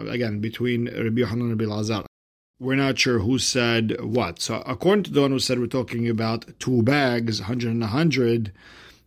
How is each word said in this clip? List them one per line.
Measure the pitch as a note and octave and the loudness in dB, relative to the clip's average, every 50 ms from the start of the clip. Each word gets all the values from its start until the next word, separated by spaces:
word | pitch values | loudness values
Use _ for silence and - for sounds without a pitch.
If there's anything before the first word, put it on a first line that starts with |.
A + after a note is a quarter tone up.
| G#2+ G#2+ | -8 -6
again, | A#2 A#2+ B2 A2+ G#2+ G#2 | -2 -2 -2 -2 -2 -2
between | G#2+ A2+ - - A#2 B2 A#2+ A#2 A#2+ | -4 -4 -4 -2 -2 0 0 0 -2
Rabbi | - - - A2+ A2 A2+ A#2+ | -2 -4 -4 -2 0 2 0
Yochanan | A#2+ G#2+ A2+ A#2+ A#2+ A#2 | 0 0 0 -2 -2 -2
and | A2+ A2 | 0 -2
Rabbi | A2+ | -2
Elazar, | G#2+ G#2 A2 G#2+ A2 A2 G2 - - _ _ _ _ _ _ _ _ _ - | -2 -2 -4 -2 -2 -2 -4 -4 -8 _ _ _ _ _ _ _ _ _ -8
we're | B2+ C3 C3+ | -4 -2 0
not | C#3 C#3 C3+ C3 - | 2 2 0 2 2
sure | - C3 A#2+ A2 | 2 2 2 2
who | F#2+ A#2 C3 A#2+ | 2 2 0 2
said | - - - B2+ A#2+ A#2+ A#2 A2+ A2+ G#2+ - - | 0 0 0 2 2 2 2 2 2 0 -2 -4
what. | A#2 G#2+ A2 A#2+ G2+ E2+ E2+ - | -4 -2 0 0 0 -2 -4 -8
So | - - A2+ - - | -6 -6 -6 -6 -6
according | C3 B2 - - F#3 G#3 G#3 F3 | -8 -8 0 2 2 4 2 2
to | - | 2
the | C#3+ C#3+ | 2 2
one | C#3 C3+ | 2 2
who | C3+ B2+ | 2 0
said | - - B2+ B2 | 0 0 0 0
we're | A#2+ | -2
talking | A#2+ - B2+ A2 - B2 A#2 A#2 A#2 | -2 -2 -4 -4 -2 -4 -2 0 0
about | A2+ A2 A2+ A2+ A2+ A2+ - - - - | 0 0 0 -2 -2 -4 -6 -12 -16 -6
two | - C3 B2+ A#2 | -2 2 2 4
bags, | A2 B2+ D3 D3 C3+ B2 A#2+ A#2 A#2 A2+ G#2+ - | 4 4 4 4 4 2 2 0 0 -2 -2 -4
hundred | F#2 G#2 B2 A#2+ A#2+ A2+ | -4 -4 -4 -2 -2 -2
and | A#2 A#2 | -2 -2
a | A2+ G2+ | -2 0
hundred, | A#2 D3+ E3+ E3 B2+ C3+ A#2+ A#2 A#2 A#2 A2 G2+ - - - - - - - - - _ _ | 0 2 2 2 4 4 2 2 2 2 0 -4 -8 -16 -20 -20 -20 -20 -20 -20 -20 _ _